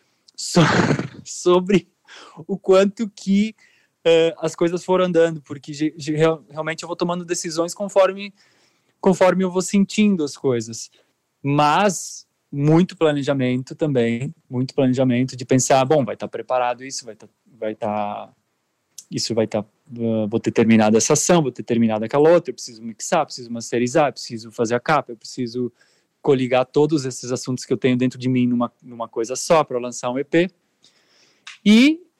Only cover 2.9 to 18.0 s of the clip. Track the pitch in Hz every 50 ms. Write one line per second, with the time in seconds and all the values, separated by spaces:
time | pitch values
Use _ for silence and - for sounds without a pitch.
2.9 | 196 - 233 196 - - - 190 196 202 214 220 - _ _ _ _ _ _ _
3.9 | _ _ _ 165 170 165 165 165 151 - 160 160 - - 175 170 175 175 - -
4.9 | 185 180 185 180 175 165 165 165 165 156 - _ 147 139 - - 151 143 151 156
5.9 | - 170 135 151 151 151 160 160 160 151 127 _ 147 156 156 156 160 160 - 160
6.9 | 175 - 180 180 175 180 175 170 180 175 - 170 151 165 170 175 - - 208 196
7.9 | - 202 190 185 190 196 202 202 - _ _ _ _ _ _ _ _ _ _ _
8.9 | _ _ - 196 180 - 190 185 180 185 190 180 175 185 180 - - 202 196 -
9.9 | - 214 208 208 196 170 147 139 - - - 139 123 117 110 117 113 - - -
10.9 | _ _ _ _ _ _ _ _ _ _ - 139 143 147 147 147 151 180 202 214
11.9 | 165 - - - - - - _ _ _ _ _ - 143 143 151 160 165 190 -
12.9 | - - 160 151 147 143 135 147 139 135 127 127 127 127 127 - 156 - 160 151
13.9 | 139 123 117 117 117 117 131 151 160 - _ _ 131 123 131 131 - - 135 127
14.9 | 127 131 131 127 120 123 131 127 - - 139 - 135 131 127 - 143 131 131 123
15.9 | 156 151 123 104 101 - 104 101 - 113 113 - 127 127 123 123 123 120 131 135
16.9 | 135 - 131 117 104 - 113 104 _ _ _ _ 131 113 113 110 107 - 120 107
17.9 | 104 107